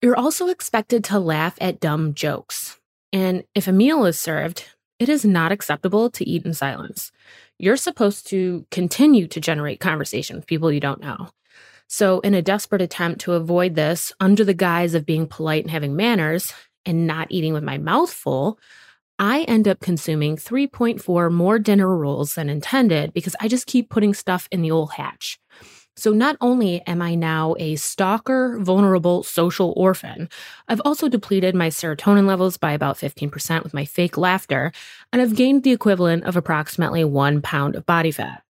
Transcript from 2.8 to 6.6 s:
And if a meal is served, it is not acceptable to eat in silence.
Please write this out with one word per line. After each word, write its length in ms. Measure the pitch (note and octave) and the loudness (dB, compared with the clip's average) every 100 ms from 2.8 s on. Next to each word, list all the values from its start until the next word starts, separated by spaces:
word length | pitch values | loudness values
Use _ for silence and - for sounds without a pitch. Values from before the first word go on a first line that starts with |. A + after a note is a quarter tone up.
| _ _ _ | _ _ _
And 300 | G3 F#3+ F#3 - | -2 0 -2 -2
if 140 | - F#3+ | -4 2
a 40 | |
meal 340 | F#3 B3 D#4+ G#3 | 4 6 6 2
is 140 | D#3+ | 2
served, 460 | - D#3 D3+ F3 - _ _ _ | -4 -4 -4 -6 -16 _ _ _
it 80 | A#3+ | 0
is 160 | D4+ | 2
not 280 | G#3 F3+ E3 | 4 4 2
acceptable 580 | G3+ - D3+ F#3 G3 A#3 | 0 -2 -4 0 2 0
to 180 | - - | -2 -4
eat 180 | E3+ - | -4 -4
in 80 | |
silence. 580 | D#3+ | -4